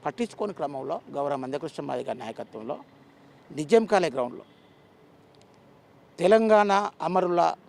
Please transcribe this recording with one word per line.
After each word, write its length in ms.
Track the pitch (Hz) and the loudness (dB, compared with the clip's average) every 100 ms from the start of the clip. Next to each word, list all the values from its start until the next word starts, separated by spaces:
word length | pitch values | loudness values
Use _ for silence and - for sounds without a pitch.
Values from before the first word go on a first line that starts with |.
| 160 | -8
పట్టించుకోని 460 | - 156 - 208 | -6 -6 -4 -8
క్రమంలో 480 | 180 147 139 135 170 - | -6 -6 -6 -6 -8 -8
గౌరవ 260 | 139 143 139 | -4 -2 -2
మందకృష్ణ 480 | 131 143 160 - | -4 -6 -8 -10
మాదిగ 280 | 143 127 123 | -6 -6 -6
నాయకత్వంలో 680 | 120 113 113 117 110 110 147 - - - _ - - - 147 | -8 -10 -12 -12 -12 -10 -10 -12 -20 -20 _ -20 -20 -16 -10
నిజాం 300 | 151 226 220 | 4 4 6
కాలే 240 | 208 170 | 2 2
గ్రౌండ్లో 340 | 131 123 - - _ _ _ _ _ _ _ _ _ _ _ - - _ _ _ - | -2 -4 -6 -18 _ _ _ _ _ _ _ _ _ _ _ -20 -20 _ _ _ -2
తెలంగాణ 720 | 175 220 226 214 208 196 208 - | 4 6 6 4 6 2 0 -4
అమరుల 520 | 160 185 180 175 165 - | -2 0 2 2 2 0